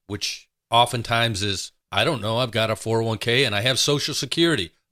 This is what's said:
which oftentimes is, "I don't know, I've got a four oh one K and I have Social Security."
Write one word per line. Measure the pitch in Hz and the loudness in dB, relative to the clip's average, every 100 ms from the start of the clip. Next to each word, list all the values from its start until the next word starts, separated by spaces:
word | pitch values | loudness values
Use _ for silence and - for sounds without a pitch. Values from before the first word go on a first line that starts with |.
| - | -12
which | 101 - - - _ - | -8 -8 -10 -16 _ 0
oftentimes | 117 120 120 113 117 117 98 | 4 4 2 -2 0 0 0
is, | 104 95 - _ _ | -4 -4 -8 _ _
"I | 98 | 0
don't | 127 131 | 0 0
know, | 104 113 | -2 -2
I've | 127 | 0
got | 110 110 | 0 0
a | 110 | -2
four | 110 113 | 0 0
oh | 113 | 0
one | 110 | -2
K | 120 123 | 2 2
and | 127 | 2
I | 104 | 0
have | 127 123 | 0 0
Social | - 147 156 | 0 0 -2
Security." | 139 135 - 170 135 82 _ _ | -4 -4 2 2 2 -2 _ _